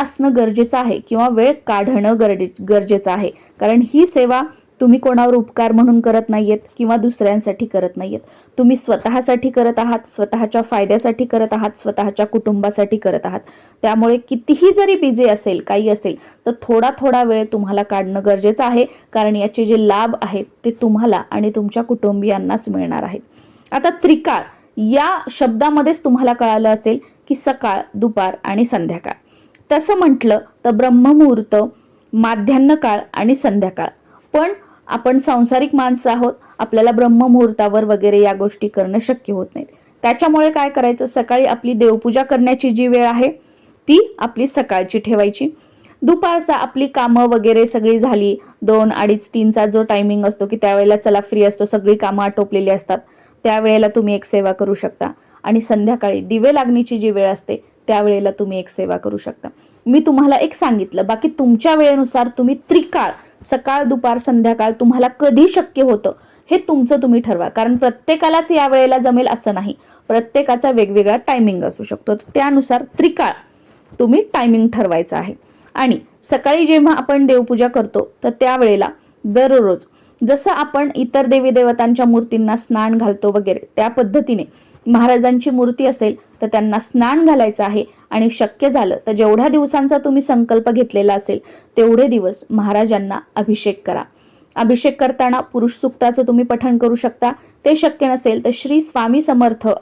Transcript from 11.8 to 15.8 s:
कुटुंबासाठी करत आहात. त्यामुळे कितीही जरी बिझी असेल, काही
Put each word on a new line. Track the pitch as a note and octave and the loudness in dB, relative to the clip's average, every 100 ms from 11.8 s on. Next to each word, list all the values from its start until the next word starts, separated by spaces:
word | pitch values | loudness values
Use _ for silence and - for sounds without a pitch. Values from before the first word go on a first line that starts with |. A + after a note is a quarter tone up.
| A3 G3+ G3+ G3+ G#3 | -6 -4 -4 -4 -4
कुटुंबासाठी | A3+ G#3+ G3+ G3+ G#3 G3+ G#3+ | -2 -2 -2 -2 -2 -2 -2
करत | G3 F3 | -2 -4
आहात. | F#3 F#3 - - - _ | -6 -10 -14 -20 -20 _
त्यामुळे | A3 A3 A#3 A#3+ | -2 0 2 0
कितीही | - B3 - D4+ F4+ | -2 -6 -2 2 4
जरी | G4+ G4 | 4 2
बिझी | F#4+ C4+ A#3 | 2 0 2
असेल, | B3 G#3 G#3 F3 | 2 0 -2 -4
काही | - G3+ | -2 -2